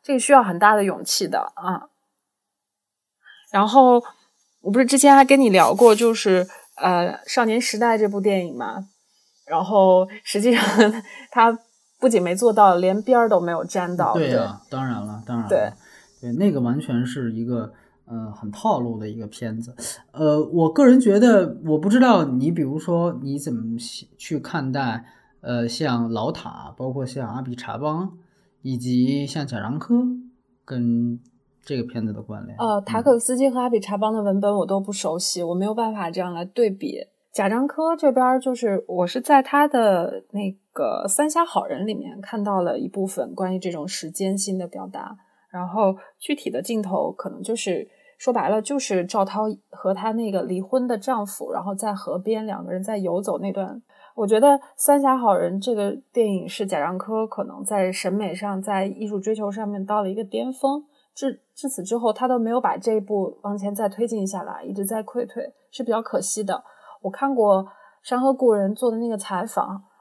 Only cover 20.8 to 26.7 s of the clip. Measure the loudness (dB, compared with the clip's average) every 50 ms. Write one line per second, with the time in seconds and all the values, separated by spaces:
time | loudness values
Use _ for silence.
20.8 | 8 8 8 8 6 6 6 6 6 8 8 6 4 2 -4 -8 -2 0 0 2
21.8 | 2 2 4 6 6 6 6 4 4 2 0 0 0 0 0 0 -2 -2 -4 -6
22.8 | -2 -2 0 0 0 -2 -4 -6 -6 -6 -6 -6 -6 -6 -6 -6 -4 -6 -6 -8
23.8 | -8 -12 -14 -16 -18 _ _ _ -10 -6 -6 -6 -6 -6 -6 -6 -4 -4 -2 -2
24.8 | -2 -2 -4 -6 -10 -16 _ _ _ _ _ _ -8 -4 -2 -2 -2 -2 -2 -2
25.8 | -2 -2 0 -2 -2 -2 -2 -2 -4 -4 -6 -6 -12 -14 -14 -14 -18 -18